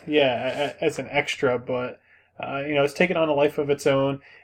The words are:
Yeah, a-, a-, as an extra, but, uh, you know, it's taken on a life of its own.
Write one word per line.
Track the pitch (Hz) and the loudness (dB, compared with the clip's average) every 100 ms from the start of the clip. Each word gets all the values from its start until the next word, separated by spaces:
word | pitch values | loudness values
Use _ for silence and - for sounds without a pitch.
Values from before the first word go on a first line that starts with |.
| - | 0
Yeah, | 151 139 117 131 | 2 4 2 -2
a-, | 127 143 | -2 -4
a-, | - | -2
as | 160 139 | -4 -2
an | 127 | -4
extra, | 139 147 - 135 123 | -4 -2 0 0 0
but, | 123 127 123 - _ _ _ - | -2 -6 -6 -10 _ _ _ -12
uh, | 135 135 143 | -8 -6 -2
you | |
know, | 147 | 0
it's | 143 - | 0 2
taken | 180 170 | 0 2
on | 160 | 2
a | |
life | 143 151 - | 4 2 2
of | 143 | -2
its | 139 151 | 0 2
own. | 135 135 139 - - | 2 2 -2 -8 -20